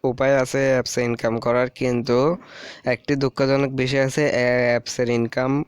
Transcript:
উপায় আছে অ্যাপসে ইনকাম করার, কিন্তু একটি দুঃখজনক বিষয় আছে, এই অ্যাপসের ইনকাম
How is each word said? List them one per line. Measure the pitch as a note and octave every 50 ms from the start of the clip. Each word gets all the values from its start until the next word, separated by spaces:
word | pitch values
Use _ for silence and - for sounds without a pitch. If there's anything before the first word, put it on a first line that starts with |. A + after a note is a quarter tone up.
| - C3
উপায় | B2 C3 C3+ C3+ C#3 C3+ B2+
আছে | B2+ - C#3 C3+ C3+ C3
অ্যাপসে | B2+ A#2+ - - B2 B2 A#2+
ইনকাম | A#2+ A2+ - A#2 A2+ A2+ A2
করার, | A#2+ A#2+ B2 B2+ B2+ _ -
কিন্তু | C3 B2+ B2 A#2+ A#2 B2 A#2+ B2 C3+ D#3 F3 - - - - - - - - - _ C3 B2
একটি | - _ - D3 C#3 C#3
দুঃখজনক | C3 _ - C#3 C3+ C#3 C#3 C#3 C3 C3+ C3
বিষয় | B2+ B2+ C#3 C#3 C3+ C3
আছে, | C3 D#3 D3 C#3+ - B2 B2
এই | B2 B2 B2 B2 A#2+
অ্যাপসের | A#2+ A#2+ A#2 - - - B2 A#2 A#2+ A#2
ইনকাম | A#2 A2+ - B2+ B2+ B2+ C#3 C#3+ D#3